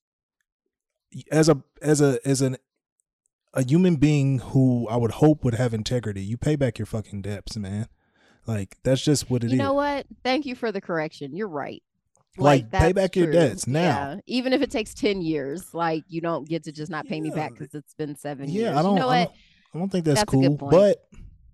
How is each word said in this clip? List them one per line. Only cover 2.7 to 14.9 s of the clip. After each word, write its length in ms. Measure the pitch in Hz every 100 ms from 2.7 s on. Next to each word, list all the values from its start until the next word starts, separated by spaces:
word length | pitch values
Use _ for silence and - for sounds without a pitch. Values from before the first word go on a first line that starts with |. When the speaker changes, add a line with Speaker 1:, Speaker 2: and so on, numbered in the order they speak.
| _ _ _ _ _ _ _ _
Speaker 1:
a 100 | 135
human 320 | 127 165 185 151
being 440 | 147 147 135 131
who 460 | - 135 131 123 110
I 80 | 120
would 140 | 113
hope 320 | - 151 151
would 120 | 127 110
have 180 | 123
integrity, 480 | 113 107 - 104 98
you 140 | 98 120
pay 180 | 151 151
back 220 | 131 -
your 80 | 104
fucking 340 | 117 - 101
debts, 340 | 95 101 - 110
man. 300 | 98 104 110 _ _ _ _ _ -
Like, 300 | 107 101 _
that's 180 | 123 131
just 280 | - 143 -
what 140 | 123 117
it 60 |
Speaker 2:
You 60 | 131
know 140 | 277
Speaker 1:
is. 40 | 277
Speaker 2:
what? 320 | 285 277 - -
Thank 220 | 247 269 285
you 100 | 247
for 160 | 233
the 100 | 190
correction. 540 | - 165 156 - 143 160
You're 120 | 214
right. 340 | 147 110 107 _ _ _ _ _ -
Speaker 1:
Like, 280 | 139 139
Speaker 2:
Like, 80 | 113
Speaker 1:
pay 80 | 190
Speaker 2:
that's 140 | 170
Speaker 1:
back 220 | 190 190 190
your 120 | 160
Speaker 2:
true. 60 |
Speaker 1:
debts 340 | 165 151 95 -
now. 140 | 151 180 139 139 190
Speaker 2:
Yeah. 0 | -
Even 280 | 240 254
if 80 | 262
it 80 | 262
takes 240 | 240 214